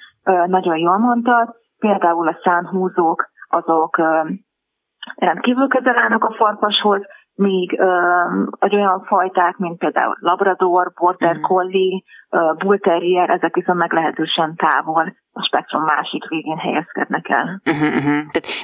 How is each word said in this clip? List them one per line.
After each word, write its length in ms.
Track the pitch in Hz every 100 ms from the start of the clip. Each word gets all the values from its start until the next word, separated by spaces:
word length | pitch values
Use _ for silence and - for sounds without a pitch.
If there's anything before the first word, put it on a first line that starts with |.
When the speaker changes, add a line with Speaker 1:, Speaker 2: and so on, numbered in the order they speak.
| - _
Speaker 1:
ö, 220 | - 180 175
nagyon 300 | 185 185 160
jól 200 | 170 196
mondtad, 580 | 240 240 233 240 233 - _ _
például 480 | 214 196 175 170 160
a 120 | -
szánhúzók, 880 | 185 175 170 185 185 180 165 131 - _ -
azok, 480 | 170 165 165 165 -
ö, 220 | 160 160 156 190 _ _ _ _ _ _ - -
rendkívül 520 | 180 165 240 247 269
közel 300 | 262 254 240
állnak 260 | 226 220
a 100 | 226
farkashoz, 680 | 226 214 208 208 208 208 202 196 - _
míg, 460 | - 196 190 180 185
ö, 220 | 190 180 175 175 180 185 - -
egy 160 | 196 202
olyan 280 | 202 190
fajták, 540 | - 196 185 190 175 175
mint 200 | 175 170
például 380 | 156 - - -
labrador, 720 | 170 185 202 185 185 180 180 -
border 340 | 175 180 170 156
Speaker 2:
Mhm. 60 |
Speaker 1:
collie, 600 | 151 185 185 190 190 190 - - _
ö, 240 | 175 160 160
bull 200 | 190 202
terrier, 520 | 190 170 175 180 175
ezek 260 | 180 165 185
viszont 220 | 185 175
meglehetősen 760 | 170 170 160 - 156 - 156 165
távol 580 | 156 135 160 160 160 - _
a 100 | -
spektrum 400 | - 139 - -
másik 440 | 160 147 - 165 -
végén 280 | 160 151 160
helyezkednek 720 | 165 151 170 - - 147 -
el. 320 | - 160 196
Speaker 2:
Mhm, 220 | - 151 151
mhm. 200 | 156 147
Tehát 420 | 147 151 165 - -